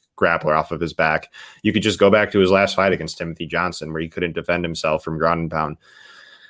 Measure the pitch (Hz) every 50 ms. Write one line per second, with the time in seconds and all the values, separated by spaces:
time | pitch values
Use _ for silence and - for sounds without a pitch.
0 | _ _ _ - 95 85 85 82 80 78 76 78 78 - 85 76 87 76 71 -
1 | 80 78 78 78 - - - - - - - - - 110 98 107 101 110 92 -
2 | 101 98 107 107 104 - - 101 92 90 98 98 101 95 - 95 95 98 90 80
3 | 80 82 - - 85 82 80 - 85 78 85 85 90 90 85 - 76 78 80 80
4 | 82 82 - 87 87 85 80 85 - - 87 85 85 82 82 - - 80 78 78
5 | - 82 80 78 82 82 85 82 82 80 80 80 78 73 76 _ _ _ - -
6 | - - - - - - - _ -